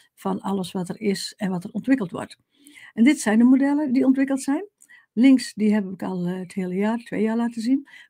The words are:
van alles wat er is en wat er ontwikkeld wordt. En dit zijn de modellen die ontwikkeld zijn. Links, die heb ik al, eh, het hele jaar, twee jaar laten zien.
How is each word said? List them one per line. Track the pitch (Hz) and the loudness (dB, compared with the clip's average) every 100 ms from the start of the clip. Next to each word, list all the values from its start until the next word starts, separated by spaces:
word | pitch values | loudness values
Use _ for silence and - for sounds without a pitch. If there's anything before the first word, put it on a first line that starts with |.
| _ _ | _ _
van | 190 190 | -6 -6
alles | 196 196 175 | -4 -6 -6
wat | 190 175 | -8 -8
er | - | -6
is | 208 190 - - | -4 -4 -6 -8
en | 190 | -6
wat | 180 | -6
er | 202 | -8
ontwikkeld | 208 - 269 180 | -8 -2 -2 -2
wordt. | - - - _ _ _ - - | -10 -12 -16 _ _ _ -20 -12
En | - | 4
dit | 233 302 | 4 4
zijn | 220 220 | 2 4
de | |
modellen | 247 262 277 285 302 | 6 6 2 0 0
die | 254 262 | 2 2
ontwikkeld | 269 269 269 | 2 0 -2
zijn. | 269 302 415 _ _ - _ | -2 -4 -6 _ _ -20 _
Links, | 214 269 254 - | 2 4 4 2
die | - 214 | -2 0
heb | 214 190 | 0 -2
ik | 185 | -8
al, | 190 185 175 | -8 -4 -4
eh, | 185 | -6
het | 180 | -8
hele | - 185 180 | -8 -6 -2
jaar, | 208 233 | -2 -4
twee | - - | -6 -4
jaar | 220 226 | -2 -2
laten | 233 233 | -4 -4
zien. | 226 277 - - - | -2 -2 -2 -20 -12